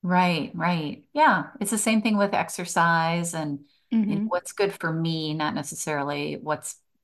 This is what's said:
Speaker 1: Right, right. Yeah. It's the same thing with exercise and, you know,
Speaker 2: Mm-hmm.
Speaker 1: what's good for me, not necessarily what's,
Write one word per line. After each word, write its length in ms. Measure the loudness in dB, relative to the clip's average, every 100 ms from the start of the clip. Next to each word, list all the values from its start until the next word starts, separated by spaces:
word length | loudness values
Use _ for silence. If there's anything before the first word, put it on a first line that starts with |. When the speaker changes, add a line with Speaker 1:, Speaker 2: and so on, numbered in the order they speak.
Speaker 1:
Right, 480 | 2 4 4 2 -4
right. 500 | -2 0 0 -2 -8 _
Yeah. 360 | 4 4 4 0 -6
It's 100 | -4
the 80 | 0
same 240 | 2 2
thing 140 | 2 2
with 160 | 2
exercise 1000 | 2 -2 -6 -2 2 4 4 2 0 -2
and, 260 | -4 -4 -6 -10 _ _ 0 2
you 100 | 0
know, 40 |
Speaker 2:
Mm-hmm. 60 | -2
Speaker 1:
what's 240 | -4 -6
good 200 | -2 -2
for 200 | 0 -4
me, 420 | 0 0 -2 -2
not 200 | -2 -2
necessarily 800 | -2 -6 -8 -4 -2 -2 -4 -6 -6
what's, 360 | -4 -4 -6 -16 _ _